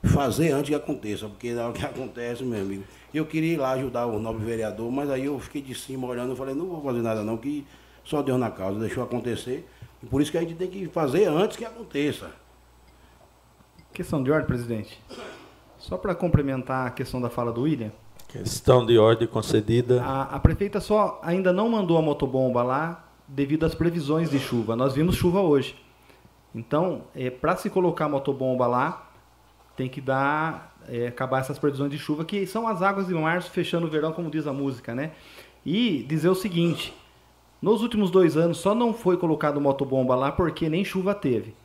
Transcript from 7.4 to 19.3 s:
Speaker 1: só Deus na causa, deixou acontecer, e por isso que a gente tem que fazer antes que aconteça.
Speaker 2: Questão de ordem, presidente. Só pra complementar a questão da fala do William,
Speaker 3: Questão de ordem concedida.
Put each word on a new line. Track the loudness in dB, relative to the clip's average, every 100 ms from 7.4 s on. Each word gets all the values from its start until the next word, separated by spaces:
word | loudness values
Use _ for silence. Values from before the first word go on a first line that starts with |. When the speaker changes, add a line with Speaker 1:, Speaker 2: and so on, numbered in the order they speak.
| -6 -8 -10 -20 -20 -20
Speaker 1:
só | -4 -2
Deus | 0 0
na | 0
causa, | -4 -6 -4
deixou | -4 -4
acontecer, | -4 -4 -4 -6 -6 -8 -8 -20 -20 -20
e | -4
por | 0
isso | 0
que | 0
a |
gente | -4
tem | -4 -8
que | -6 -6
fazer | -2 0 4 4
antes | 4 0 -2
que |
aconteça. | -12 -12 -8 -2 -2 -2 -10 -18 -20 _ _ _ -20 -20 -20 -20 -20 _ _ _ _ _ -20
Speaker 2:
Questão | -12 -4 -2
de | 2
ordem, | 0 0
presidente. | -4 -4 -6 -8 -14 -20 -16 -16 -16 -20 -20 -20 -20
Só | -10 -6
pra | -4
complementar | -2 2 4 2 -2 -2 -2 -2
a |
questão | -4 -6 -4
da | -4
fala | -2 -4
do | 0
William, | 0 0 -4 -8 -20 -20 -16
Speaker 3:
Questão | -8 -6 -2 6 6
de | 8 8
ordem | 10 8
concedida. | 2